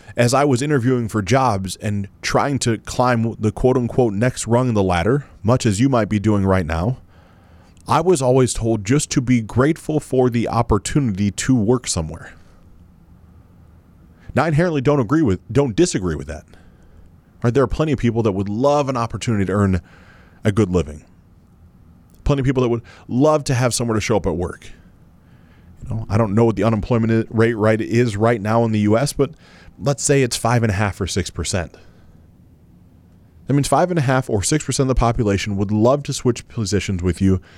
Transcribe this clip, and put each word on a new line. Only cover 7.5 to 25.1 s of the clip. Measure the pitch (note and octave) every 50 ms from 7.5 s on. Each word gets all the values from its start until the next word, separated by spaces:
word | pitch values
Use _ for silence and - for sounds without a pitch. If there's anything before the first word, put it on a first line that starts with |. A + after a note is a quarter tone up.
| - - - - - - -
I | - A#2 D3+
was | E3+ F#3 F3+ C3+
always | C3+ B2 C3 C3+ C3 A2+ -
told | - A2+ A2+ A2+ G#2+ G2
just | - C3+ D3+ - -
to | - D3+
be | B2 A#2 B2+ A#2+
grateful | A2 G2+ - A2+ C3 D#3 E3 - - - D#3 D3
for | - - - C3 B2+ B2+
the | A#2 A#2+ G#2 -
opportunity | C#2 A#2 A#2+ - A2+ G2 - - - D3+ C#3 A#2 F#2+ F2+ G#2 G2+
to | - - - - C3
work | A#2+ G2+ G#2+ B2+ B2 -
somewhere. | - - F2 D#2+ D#2 - - - - - - - - - - - - - - - - - - - - - - - - - - - - - - - - - - _ - - - - - - - - - -
Now, | - -
I | E3+
inherently | D#3 C#3+ F3 F3+ D#3 C#3+
don't | A#2+ D3 D3 C#3+
agree | A#2+ F#2+ C#3 D#3+
with, | D#3+ G#2+ F#2 - - -
don't | A2 C3+ C#3+ C3 G2
disagree | D3 F3 F3 - C3 F#2 F2 D#2
with | C#2+ C2+
that. | C#2+ D#2 D2+ - - - - - - - - - - - - - - - - _ _ _ -
Right? | - A#2+ A#2
There | C#3 C3
are |
plenty | A#2 - - D#3 D#3 C#3
of | A#2
people | - A#2 A2 A#2 A2
that | G#2+ F#2
would | G2 G2 G2
love | G#2 A2 C3 C#3+ C#3+ D3 C#3+ C3
an | C3
opportunity | A#2+ A#2 A2 - G2 - B2 A2 G2+ G2
to | F2 F#2
earn | G#2 G2+ F#2+ F#2+ E2+ - - - - - - - - - - - - -
a | G#2+
good | G2 A2 G#2+ F2+
living. | F2+ F2 D2+ D2 D2 C#2+ - - _ _ _ _ _ - _ _ - _ - - - - - - - - - _ - - -
Plenty | - C#3+ C#3
of | B2
people | C3 B2 B2+
that | B2 A#2
would | A#2+ A#2+ - - - - -
love | - A2+ B2 C#3 D#3 D#3 D#3 C#3
to | - C3+
have | A#2+ C3 B2 A2
somewhere | - A#2+ A#2 A2+
to | G#2+
show | - - A2+
up | G2+ E2+
at | F#2+ D#2+
work. | E2+ F2+ - - - - - - - - - - - - -